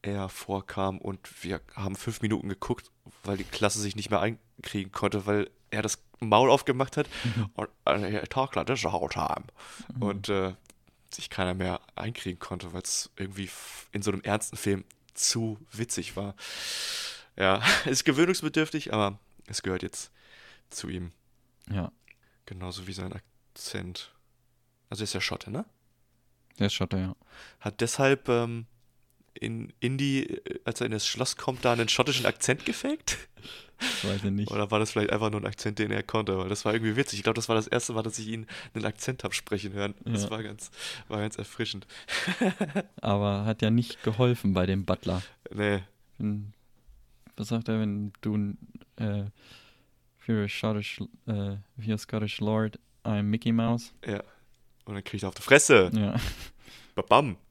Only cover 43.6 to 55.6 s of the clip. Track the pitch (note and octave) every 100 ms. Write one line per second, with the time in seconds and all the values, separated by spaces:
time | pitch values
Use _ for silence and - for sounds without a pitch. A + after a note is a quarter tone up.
43.6 | A2 A#2 A#2 - - A2 B2 A#2+ G2 F#2
44.6 | F2+ F#2+ F#2 F#2 - F2+ - - - G#2
45.6 | G#2 G2+ F#2 _ _ - G#2+ G#2 G2+ -
46.6 | _ _ - - - _ - - G#2+ A#2
47.6 | A2+ A2 G#2+ G2+ G#2 - G#2+ G#2+ G2+ -
48.6 | - - - - G#2+ G2+ G2+ - - -
49.6 | - _ _ _ _ _ - A2 G#2 -
50.6 | A2 G#2+ G#2 - G#2 - - G#2 G2+ G2+
51.6 | - - A2 G#2+ - A2 G#2 - G#2+ A2
52.6 | A2 - _ _ - G#2 G#2 A2+ A#2 A2+
53.6 | A#2 A#2 - - - G2+ - - _ _
54.6 | _ _ - G2+ - G2+ G2 - - C#3